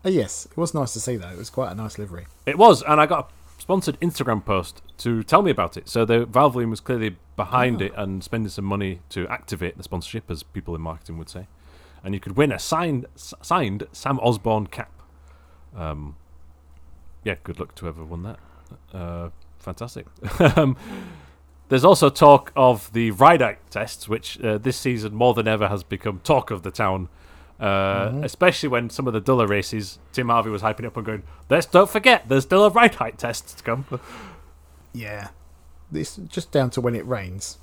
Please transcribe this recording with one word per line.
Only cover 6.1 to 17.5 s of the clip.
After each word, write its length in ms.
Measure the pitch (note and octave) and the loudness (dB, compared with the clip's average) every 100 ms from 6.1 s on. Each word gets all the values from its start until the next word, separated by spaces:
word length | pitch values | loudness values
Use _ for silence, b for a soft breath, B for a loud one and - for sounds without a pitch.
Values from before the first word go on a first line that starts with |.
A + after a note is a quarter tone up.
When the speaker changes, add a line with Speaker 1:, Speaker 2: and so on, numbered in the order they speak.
| A#2 A2+ | 2 2
Speaker 2:
Valvoline 440 | A#2+ D3 B2 A#2 | 4 4 2 -4
was 100 | A2 | -6
clearly 360 | - B2 A2 F#2 - - | -4 -4 -4 -6 -16 -8
behind 440 | G2+ B2+ B2 A2+ | -2 0 0 0
Speaker 1:
Oh. 40 | |
Speaker 2:
it 80 | F#2+ | -4
and 300 | - G2 F#2+ | -4 -6 -8
spending 240 | - A#2 G#2+ | -6 -6 -6
some 140 | - | -6
money 360 | G2 G2+ F#2+ F2+ - | -4 -4 -4 -8 -10
to 180 | - F2 | -8 -8
activate 480 | A#2+ - F2 F2 - | -8 -10 -8 -8 -8
the 80 | |
sponsorship, 440 | - F2+ - A2+ - | -10 -10 -8 -12 -10
as 120 | D#2+ | -12
people 320 | - G2 - | -12 -14 -10
in 60 | E2 | -10
marketing 380 | E2 D#2+ - E2 | -10 -12 -14 -14
would 100 | D#2+ | -14
say. 180 | F2+ F#2+ b b b b b | -16 -18 b b b b b
And 120 | F#2+ | -10
you 40 | F#3+ | -8
could 160 | - F#2+ | -6 0
win 140 | D3 | 0
a 80 | G#2+ | 0
signed, 480 | - D#3+ E3+ C3+ C3 | -4 -2 -2 -4 -8
s-, 180 | - - - | -20 -20 -20
signed 440 | - F3+ A#2 G2 - | -2 -2 0 -6 -10
Sam 260 | - C3+ C3+ | -8 -6 -2
Osborne 480 | A2+ A2 A#2 A2 G2+ | 0 0 -2 -2 -4
cap. 240 | - - - b b b b b b b - | -12 -16 -18 b b b b b b b -10
Um, 400 | D#2+ D2+ D2 D2 - - - - _ - - - - - | -10 -8 -12 -16 -20 -20 -20 -20 _ -20 -20 -20 -20 -10
yeah, 140 | G#2 F#2 | -8 -8
good 160 | - | -10